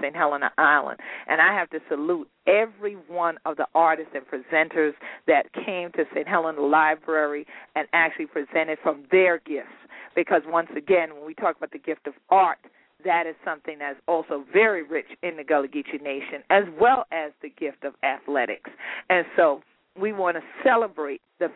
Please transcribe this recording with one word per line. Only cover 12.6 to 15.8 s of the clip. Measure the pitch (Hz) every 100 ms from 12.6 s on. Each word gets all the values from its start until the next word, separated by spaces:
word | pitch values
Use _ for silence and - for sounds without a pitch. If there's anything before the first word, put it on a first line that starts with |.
| _ _ _ _
that | 185 170 165
is | 151
something | 185 156 - 147
that's | 143 139 -
also | 165 156 143 131
very | 190 220 185
rich | 143 156 - -
in | 175 160
the |
Gullah | 139 151 139
Geechee | 147